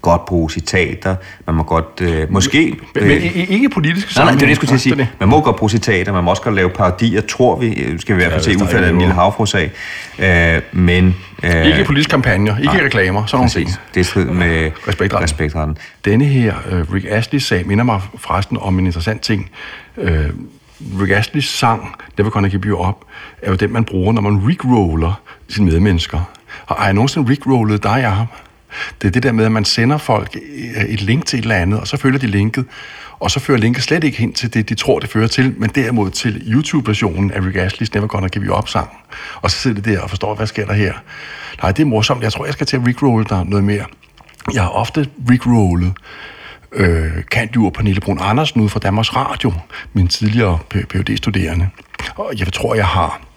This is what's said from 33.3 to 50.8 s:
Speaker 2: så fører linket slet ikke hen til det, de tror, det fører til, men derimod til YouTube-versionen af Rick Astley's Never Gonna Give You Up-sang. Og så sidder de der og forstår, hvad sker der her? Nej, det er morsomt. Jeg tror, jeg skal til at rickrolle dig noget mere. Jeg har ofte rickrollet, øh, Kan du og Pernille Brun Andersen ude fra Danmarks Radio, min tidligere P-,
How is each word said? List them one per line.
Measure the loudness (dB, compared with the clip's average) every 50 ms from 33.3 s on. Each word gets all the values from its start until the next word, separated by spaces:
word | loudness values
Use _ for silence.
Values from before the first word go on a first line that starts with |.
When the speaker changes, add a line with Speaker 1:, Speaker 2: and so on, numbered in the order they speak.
Speaker 2:
så | -4 -2
fører | 0 2 2 4
linket | 4 2 2 0
slet | 0 0 0 0 0
ikke | -2 0 0
hen | -2 -2
til | -2 -4 -6 -2 -2
det, | -2 -2 0
de | -4
tror, | -2 0 0 0 0
det | 0 -2
fører | 0 0 0
til, | 2 2 2 2 2 0 0
men | -4 -2 0
derimod | 0 0 0 0 0 0 0
til | -2 -2 -4 -4 -4 -4 -4 0 0
YouTube-versionen | 0 0 2 0 0 0 0 0 0 0 -2 0 0 -2 0
af | 0 -2
Rick | -2 -2 -2
Astley's | -2 -2 -2 -2 -4 -6 -4 -2
Never | -2 -4
Gonna | -2 -2 -2 -2 -2
Give | -4 -4 -2
You | 0 0 -2
Up-sang. | -2 -2 -4 -4 -4 -4 -12 -20 _ _ -18 -16 -14 -14 -10 -4
Og | -4 -4
så | -2
sidder | 0 -2 -2 -2 -2
de | -2 -2
der | -2 -2
og | -2 -6
forstår, | -6 -4 -4 -4 -4
hvad | -4 -4
sker | -4 -4 -6 -4
der | -2 0
her? | 0 0 0 -2 -6 -14 -18 -18 -16 -16 -16 -14 -14 -14 -16 -10 -2
Nej, | -2 0
det | 2 2
er | 2
morsomt. | 2 2 0 2 0 -2 -2
Jeg | -2 -4
tror, | -4 -4 -6
jeg | -8 -6
skal | -4 -4
til | -2 -2
at | 0 0
rickrolle | 0 0 2 2 2 2 2 0 0
dig | -2 -2 0
noget | 0 0 0 2
mere. | 2 0 -2 -4 -10 -16 _ _ _ _ _ -20 -20 -20 -10 -8 -4 -2
Jeg | 0
har | -2 0
ofte | 0 -2 -2 0 0 -2 -2 -2 -4 -6 2 2
rickrollet, | 2 4 4 4 4 4 4 4 4 2 2 0 -2 -4 -10 -20 -20 -18 -18 -18 -20 -20 -20 -20 -20 -20 -20 _
øh, | -2 0 2 2 2 2 0 -2 -4 -4 -6 -2
Kan | -2 -2 -2 0
du | 0 2 2
og | 2
Pernille | 0 0 0 0 0 0
Brun | 0 -2 -4 -2
Andersen | 0 0 0 2 0 0 2 2
ude | 2 2
fra | 0 0
Danmarks | -2 0 0 0 0 0 0
Radio, | -2 -2 -2 -4 -2 -2 -2 -2 -2 -8 _ -16 -16 -16 -4
min | 0 2 2 2
tidligere | 2 0 0 0 2 2 2 2 2 0 -2 -4
P-, | -4 -4